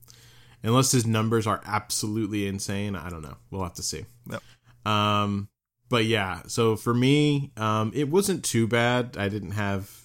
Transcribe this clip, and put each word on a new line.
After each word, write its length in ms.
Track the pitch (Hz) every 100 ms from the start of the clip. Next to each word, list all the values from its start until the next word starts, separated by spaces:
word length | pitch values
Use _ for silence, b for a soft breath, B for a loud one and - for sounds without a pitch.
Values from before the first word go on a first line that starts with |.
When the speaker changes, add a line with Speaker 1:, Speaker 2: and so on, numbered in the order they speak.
| - b b b b b
Speaker 1:
unless 280 | 110 123 -
his 160 | 131 113
numbers 400 | 110 113 113 107
are 140 | 95
absolutely 840 | - 104 - - 110 107 104 104 98
insane, 500 | 98 - 98 104 95
I 140 | 80
don't 100 | 85
know. 160 | 73 - _
We'll 120 | 95
have 120 | 90
to 80 | -
see. 240 | - 73 - - -
Speaker 2:
Yep. 120 | - b b b _ 107
Speaker 1:
Um, 580 | 104 104 104 101 101 101 _ _ _ _
but 160 | 120 110
yeah, 340 | 110 95 87 -
so 300 | - 113 110
for 180 | -
me, 580 | 120 127 147 147 143 139 -
um, 340 | 110 107 110
it 140 | 123 143
wasn't 340 | 175 196 175
too 240 | - 117 113
bad. 520 | 117 120 123 120 87
I 100 | 101
didn't 220 | 104 98
have, 400 | 104 101 98 95 -